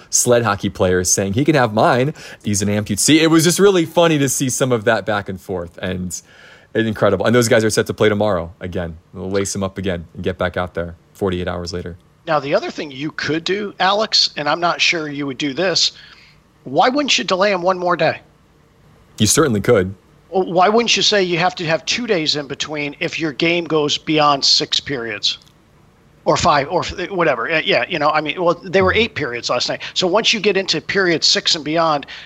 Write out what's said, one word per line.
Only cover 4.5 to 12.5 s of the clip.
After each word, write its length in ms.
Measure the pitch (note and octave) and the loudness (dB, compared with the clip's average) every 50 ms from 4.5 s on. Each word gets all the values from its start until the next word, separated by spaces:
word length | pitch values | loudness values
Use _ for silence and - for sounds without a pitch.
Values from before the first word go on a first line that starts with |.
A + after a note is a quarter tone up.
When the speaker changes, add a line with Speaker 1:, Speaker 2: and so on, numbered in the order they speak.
| - - C#3+ B2+ | 0 0 0 0
Speaker 1:
of 140 | B2 A2+ G2+ | 0 0 2
that 200 | A#2 A2+ G#2 F#2 | 2 0 0 0
back 240 | - G#2 G2+ G2 - | -2 -4 -4 -4 -6
and 100 | F#2+ F2+ | -10 -10
forth, 380 | - - F#2+ F2+ F2 E2+ - | -8 -8 -8 -8 -8 -10 -10
and, 420 | - - F#2 F2+ F2+ F#2 F2+ - - - - - - - - - - _ _ - | -8 -6 -6 -4 -4 -6 -8 -10 -12 -14 -18 -20 -20 -20 -20 -20 -20 _ _ -2
and 140 | A#2 A2+ | -2 0
incredible. 380 | A2+ G#2+ - A#2 G2+ G2 F#2 G#2 | 0 0 0 2 2 2 2 2
And 80 | A#2 A2+ | 2 4
those 120 | B2 A#2+ | 4 4
guys 160 | A2+ B2 A2+ A2 | 4 4 2 2
are 60 | G#2+ | 2
set 160 | - A#2+ A2 | 0 0 -2
to 60 | - G2+ | -2 0
play 160 | - A2+ G#2+ | 2 2 2
tomorrow 420 | G#2+ G#2 G#2+ G#2+ G2 E2+ E2 E2+ F#2 - | 2 2 0 0 0 -2 -4 -6 -12 -12
again. 380 | F#2+ F#2 F2 F#2+ F2 E2 E2 E2 _ _ - | -12 -8 -6 -6 -6 -8 -8 -14 _ _ -14
We'll 160 | F#2 F2+ F#2 | -12 -6 -4
lace 240 | G2 G2+ G2+ - - | -2 -2 -2 -2 -4
them 80 | G2+ F#2+ | -6 -6
up 140 | F#2 - | -6 -6
again 300 | - F#2 G2 F2 E2+ E2 - - | -6 -6 -4 -6 -6 -8 -12 -12
and 80 | D#2 F2 | -8 -6
get 140 | F#2+ F2 - | -6 -4 -2
back 180 | F#2 F2+ - | -4 -4 -4
out 160 | F#2+ F2+ F2 - | -4 -6 -6 -6
there 220 | E2 E2+ E2+ E2 - _ _ - | -8 -8 -8 -10 -18 _ _ -8
forty-eight 340 | - G2+ F#2+ F2+ F2+ F2+ | -4 -4 -2 -2 -4 -4
hours 260 | F2+ F2 F2 F2 F2 F#2 | -6 -6 -8 -8 -8 -10
later. 220 | F2+ F2+ E2+ E2+ - _ _ _ _ - | -10 -10 -12 -14 -18 _ _ _ _ -4
Speaker 2:
Now, 140 | - D#3 D3 | -2 -2 -2
the 160 | C3 C#3+ | 0 0